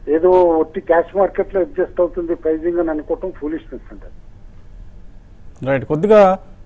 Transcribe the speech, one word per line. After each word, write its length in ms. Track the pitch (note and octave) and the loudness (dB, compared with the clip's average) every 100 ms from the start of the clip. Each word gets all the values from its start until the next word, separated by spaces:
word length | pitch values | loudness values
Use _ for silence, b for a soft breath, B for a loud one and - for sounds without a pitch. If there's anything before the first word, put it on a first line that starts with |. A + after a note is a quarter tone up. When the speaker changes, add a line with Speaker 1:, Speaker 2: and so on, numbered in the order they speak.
| - | -2
Speaker 1:
ఏదో 220 | D#3 F3+ | 0 4
ఒట్టి 500 | F3+ F3+ D#3+ D#3+ G3 | 6 4 4 0 -2
cash 360 | - E3 E3 F#3 | 0 2 2 0
మార్కెట్లో 440 | F#3 F#3+ F#3+ G3 | 0 0 -4 -2
adjust 400 | E3 - F3 - | -2 -2 -4 -2
అవుతుంది 340 | F3 F3+ E3+ | -2 -2 -6
pricing 440 | E3 D#3 D#3+ E3 F3 | -4 -2 -2 -2 -2
అని 120 | E3 | -2
అనుకోవటం 400 | D#3 D3+ E3 F#3 | -4 -6 -6 -8
foolishness 600 | F3+ D3 D#3+ - B2+ - | -8 -8 -8 -10 -18 -16
అండి. 140 | G2+ - - - - - - - - - - - - - - - - C3 | -18 -18 -20 -20 -20 -20 -20 -20 -20 -18 -18 -20 -20 -20 -20 -20 -10 -2
Speaker 2:
Right. 180 | C#3 | -2
కొద్దిగా 540 | - D#3 G3 G#3+ F#3+ F#3+ - - | -2 0 4 6 6 4 -4 -20